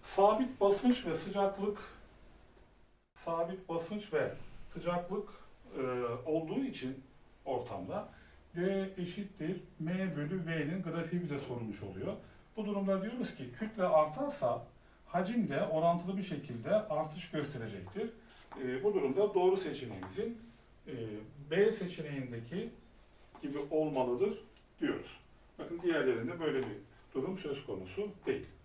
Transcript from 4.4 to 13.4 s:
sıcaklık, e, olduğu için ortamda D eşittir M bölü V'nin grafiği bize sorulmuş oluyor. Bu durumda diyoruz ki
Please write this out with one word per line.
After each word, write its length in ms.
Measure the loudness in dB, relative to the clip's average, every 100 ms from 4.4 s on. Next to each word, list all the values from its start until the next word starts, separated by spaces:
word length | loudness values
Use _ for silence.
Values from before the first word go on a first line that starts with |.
| -12 -12 -10
sıcaklık, 580 | -4 0 0 0 -4 -4 -12 -20 -20 -10 -4
e, 40 | 0 0 0 -2 0
olduğu 340 | 0 2 -2
için 380 | -2 -4 -6 -8 -14 -20 -20 -12
ortamda 640 | -4 -2 -2 -6 -4 -6 -6 -14 -20 -20 -10 0
D 340 | 2 2 -2 -4
eşittir 640 | -6 -4 -8 -4 -4 -4 -8 -6
M 360 | -2 0 0 -2
bölü 300 | -2 -2 -2
V'nin 360 | -2 0 -2
grafiği 400 | -2 -2 0 -2
bize 160 | -2 -4
sorulmuş 440 | -4 -4 -6 -6
oluyor. 300 | -8 -4 -4 -6 -12 -20 -12 -6
Bu 100 | -2
durumda 360 | 0 2 2
diyoruz 320 | 2 -2 -4
ki 180 | -4